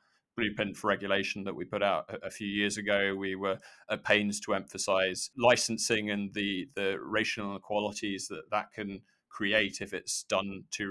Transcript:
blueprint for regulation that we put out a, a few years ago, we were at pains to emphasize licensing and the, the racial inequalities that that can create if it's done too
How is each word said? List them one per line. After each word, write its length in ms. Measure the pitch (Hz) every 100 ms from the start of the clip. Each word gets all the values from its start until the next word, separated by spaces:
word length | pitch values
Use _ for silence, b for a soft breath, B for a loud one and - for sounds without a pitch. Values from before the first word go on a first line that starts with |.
| _ _ _ -
blueprint 420 | 107 104 101 -
for 100 | 104
regulation 560 | 101 101 101 98 104
that 120 | 98 -
we 80 |
put 200 | - 104
out 220 | 101 90 -
a, 160 | - 92
a 60 |
few 160 | - 104
years 300 | 101 101 107
ago, 380 | 101 101 98 98
we 200 | 98 95
were 240 | 98 95 B B B
at 160 | 104
pains 360 | - 104 104 101
to 140 | - 98
emphasize 760 | 98 95 - 95 95 90 - -
licensing 720 | 120 117 - 113 - 110 104
and 240 | 101 98
the, 340 | 104 101 95 85 101
the 220 | 98 95
racial 520 | 67 110 110 - 101
inequalities 760 | 98 - 104 104 104 104 95 -
that 200 | 90 -
that 240 | 104 -
can 280 | - 104 98 _ _ _ -
create 380 | 101 107 98 -
if 100 | 101
it's 300 | 92 - - - 98
done 140 | 98 95 - -
too 100 | 98